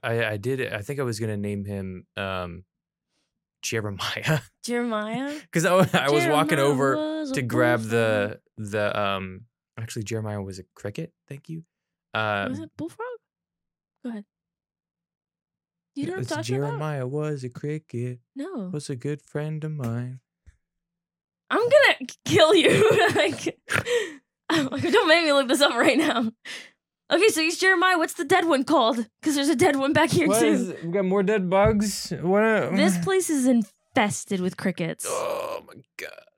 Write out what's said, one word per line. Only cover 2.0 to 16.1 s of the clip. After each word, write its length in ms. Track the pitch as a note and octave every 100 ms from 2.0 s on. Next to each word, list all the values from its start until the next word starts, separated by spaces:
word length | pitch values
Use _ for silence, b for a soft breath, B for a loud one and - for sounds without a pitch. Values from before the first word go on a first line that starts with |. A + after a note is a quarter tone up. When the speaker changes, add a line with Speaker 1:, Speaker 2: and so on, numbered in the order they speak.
| - -
Speaker 1:
um, 480 | G2 F#2 F2 F2+ - _ _ _ _ _ _ _ _ _
Jeremiah. 760 | - A2+ G#2 F#2+ - - A2 D#3 -
<laughs> 120 | _
Speaker 2:
Jeremiah? 720 | - A#3+ A#3+ G#3+ G#3+ A#3+ C#4 D4+ -
Speaker 1:
'Cause 140 | E3+ F3+
I, 80 |
I 360 | F3+ F3+ E3 C3+
was 140 | D3 D#3+
walking 300 | D3 D3 D3+
Speaker 2:
Jeremiah 140 | C#3
Speaker 1:
over 240 | C3 C3+ C3+ - D#4
Speaker 2:
was 100 | D4
a 20 | C4
Speaker 1:
to 60 |
grab 380 | A#2+ A#2+ B2 A#2+
Speaker 2:
bullfrog. 80 | A2
Speaker 1:
the, 500 | A#2 A2+ G#2+ G2+ - _ -
the, 420 | G#2 G#2+ G#2 -
um, 400 | G2+ G2 F#2+ F#2 A#2 _ _ -
actually, 240 | A2+ B2
Jeremiah 380 | G#2 A2+ G#2+ G#2
was 180 | G2 F#2+
a 40 | - -
cricket. 360 | G2+ G#2 E3 _ -
Thank 220 | C#3+ -
you. 140 | D#3+ E3 _ _ _ _
Um, 360 | A2+ G#2+ G2+ G2+
Speaker 2:
Was 80 | C4
it 100 | D#4+ -
bullfrog? 300 | D#4+ - A#4+ A#4 _ _ _ _ _ _ _ _
Go 80 | B3
ahead. 140 | A3 G#3 _ _ _ _ _ _ _ _ _ _ _ _ _ _ _ _ C#4+
You 100 |
know 60 | D4+